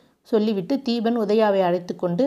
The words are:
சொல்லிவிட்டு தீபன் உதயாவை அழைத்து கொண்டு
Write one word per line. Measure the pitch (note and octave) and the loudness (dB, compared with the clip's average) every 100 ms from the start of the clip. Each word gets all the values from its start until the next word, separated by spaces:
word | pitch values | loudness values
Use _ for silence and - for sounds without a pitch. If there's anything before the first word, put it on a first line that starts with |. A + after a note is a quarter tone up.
| _ _ _ | _ _ _
சொல்லிவிட்டு | A3 G#3+ G3 F3 C#4 | 0 0 -2 -2 -4
தீபன் | A#3 A#3 A3+ A#3+ | -2 -2 -2 -2
உதயாவை | G#3 A3 G#3+ G3 | 0 2 4 2
அழைத்து | F3+ F3+ F3+ F3 | 2 0 -4 -6
கொண்டு | F3+ F3 | -4 0